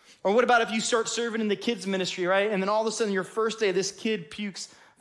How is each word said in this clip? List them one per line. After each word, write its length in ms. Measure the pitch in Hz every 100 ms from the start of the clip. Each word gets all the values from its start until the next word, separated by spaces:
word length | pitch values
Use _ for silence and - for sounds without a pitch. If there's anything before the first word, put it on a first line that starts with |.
| - - 190
Or 60 |
what 100 | 214
about 200 | 247 240
if 80 | 226
you 100 | 220
start 260 | - 233 220
serving 320 | - 233 220
in 60 | 214
the 80 | 196
kids' 300 | - 220 190
ministry, 380 | 190 180 -
right? 260 | 180 196 208
And 120 | 196
then 80 | 190
all 100 | 214
of 60 | 220
a 60 |
sudden, 200 | 214 220
your 120 | 196
first 360 | 185 - 220 220
day, 120 | 208
this 200 | 185 185
kid 380 | - 226 214 160
pukes 440 | - 208 175 - - - _